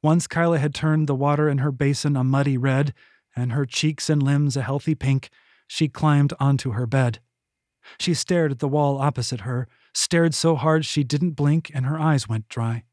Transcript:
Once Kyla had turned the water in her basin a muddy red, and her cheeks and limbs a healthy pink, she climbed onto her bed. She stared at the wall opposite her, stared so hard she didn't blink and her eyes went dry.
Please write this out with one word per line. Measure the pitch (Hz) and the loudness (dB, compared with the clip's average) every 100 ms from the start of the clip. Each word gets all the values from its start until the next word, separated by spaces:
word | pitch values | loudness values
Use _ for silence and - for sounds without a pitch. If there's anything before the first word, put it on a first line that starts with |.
Once | 151 165 - | 4 2 2
Kyla | 170 170 165 | 0 2 2
had | 147 | 0
turned | 143 156 156 151 | -2 0 2 0
the | |
water | 135 143 147 151 | 0 0 2 0
in | 139 | 0
her | 143 | -2
basin | 131 139 143 151 | 0 0 0 0
a | 139 | 0
muddy | 131 135 143 131 | 2 2 2 0
red, | 135 131 143 - _ _ _ | 0 0 0 -4 _ _ _
and | - 123 | -6 -4
her | 127 135 | -2 -4
cheeks | - 156 151 - | -2 -2 -2 -2
and | 151 | 0
limbs | 139 143 147 131 | 2 2 2 -2
a | |
healthy | 131 139 - | -4 -4 -2
pink, | 156 139 135 - _ _ _ _ | -2 0 0 -2 _ _ _ _
she | - 156 | -4 -4
climbed | - 156 143 143 - | 0 2 4 2 0
onto | 139 139 135 | 0 0 -2
her | 110 120 | -4 -2
bed. | 135 123 110 _ _ _ _ _ _ - - | 0 0 -2 _ _ _ _ _ _ -20 -8
She | - | -4
stared | 160 - 175 160 | -4 0 0 0
at | 135 | 0
the | 147 | -2
wall | 147 143 139 | 2 0 0
opposite | 139 131 120 120 | -2 -2 -6 -6
her, | 101 123 123 _ _ | -6 -6 -6 _ _
stared | - - 170 165 | -6 0 2 2
so | 147 165 156 | 2 0 2
hard | 151 160 | 2 2
she | 151 - | 0 -2
didn't | 131 147 175 | -2 0 -2
blink | 147 143 160 - | 0 2 2 -2
and | 139 131 | -4 -4
her | 156 | 0
eyes | 156 147 107 | 2 2 0
went | 110 107 | -6 -6
dry. | - 113 117 - | -6 -4 -4 -10